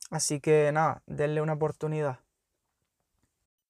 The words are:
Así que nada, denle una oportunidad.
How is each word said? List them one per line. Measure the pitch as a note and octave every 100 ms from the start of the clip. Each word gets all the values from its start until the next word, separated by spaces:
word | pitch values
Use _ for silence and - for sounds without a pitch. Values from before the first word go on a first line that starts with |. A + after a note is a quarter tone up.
| -
Así | D#3 - D3
que | D#3+ D3+ D3
nada, | D3+ D#3 B2
denle | - C#3+ D3 D3+
una | D#3
oportunidad. | D3+ D#3 - D#3 D#3 D3 B2+ _ _ _ _ _ _ _ _ _ _ _ _ _ _